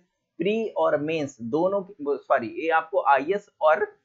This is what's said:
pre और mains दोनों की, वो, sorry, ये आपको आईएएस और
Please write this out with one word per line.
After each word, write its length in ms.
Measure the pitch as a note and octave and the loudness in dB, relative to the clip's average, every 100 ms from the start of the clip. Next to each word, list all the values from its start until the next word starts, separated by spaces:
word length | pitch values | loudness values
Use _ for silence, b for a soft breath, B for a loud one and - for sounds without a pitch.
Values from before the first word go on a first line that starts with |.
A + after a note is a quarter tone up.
| _ _ _ - | _ _ _ -4
pre 300 | G3 A3 A3 | -2 0 -2
और 340 | D#3+ D#3+ D3+ | 0 0 0
mains 360 | D3+ D#3+ C#3 - | 0 -2 -4 -8
दोनों 400 | A2+ D3 F#3 G3+ | -4 0 0 -2
की, 220 | F#3+ - | -6 -8
वो, 140 | C#3+ C#3 | -4 -4
sorry, 300 | - C3+ A2 | 0 -2 -2
ये 220 | A2+ D#3+ | -6 0
आपको 340 | D#3+ - F#3+ | 0 0 0
आईएएस 460 | C#3+ C#3 F3+ G3+ - - | 2 2 2 -4 -6 0
और 240 | D#3 D#3+ G#3 - | 2 2 0 -8